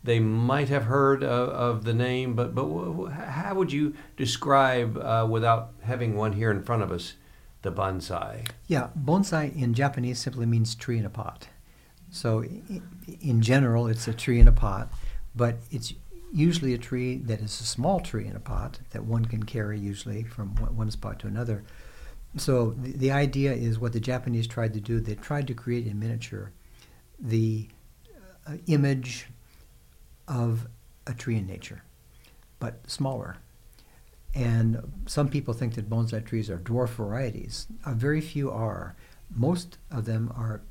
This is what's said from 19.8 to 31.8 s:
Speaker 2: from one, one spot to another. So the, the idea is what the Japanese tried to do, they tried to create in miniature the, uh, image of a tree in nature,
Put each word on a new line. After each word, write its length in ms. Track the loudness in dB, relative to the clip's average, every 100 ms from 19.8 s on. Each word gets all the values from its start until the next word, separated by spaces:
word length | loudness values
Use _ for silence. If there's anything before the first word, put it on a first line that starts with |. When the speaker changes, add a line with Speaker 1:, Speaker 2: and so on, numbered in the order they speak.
| -6 -6 -8 -8
Speaker 2:
from 340 | -8 -8 -4 -2
one, 180 | 0
one 160 | 0 -2
spot 280 | -4 -8 -8
to 80 | -6
another. 360 | -4 -4 -4 -6 -18 -18 -16 -16 -14 -12 -6
So 320 | 2 2 2
the, 220 | 0 -6
the 180 | 0 2
idea 420 | 4 2 2 2
is 260 | 2 0 0
what 140 | 0
the 80 | 0
Japanese 460 | 0 -2 0 0 0
tried 260 | 0 0
to 80 | -2
do, 180 | -2 -2
they 180 | 0 -4
tried 300 | -4 -2 -2
to 60 |
create 320 | -4 -2 -2 -2
in 120 | -2
miniature 540 | -2 -4 -6 -10 -10 -16 -20 -20 -20 -20 _ -10
the, 500 | 0 2 2 0 -6 -14 -20 -20 -20 -20 -20 -20 -12
uh, 80 | -10 2
image 600 | 4 4 2 -2 -10 -14 -20 -20 -20 -20 -20 -20 -20 -20 -20 -6
of 360 | 0 0 0 -4 -14 -20 -16 -10
a 60 |
tree 240 | -8 -2 -2
in 100 | -2
nature, 360 | -8 -12 -16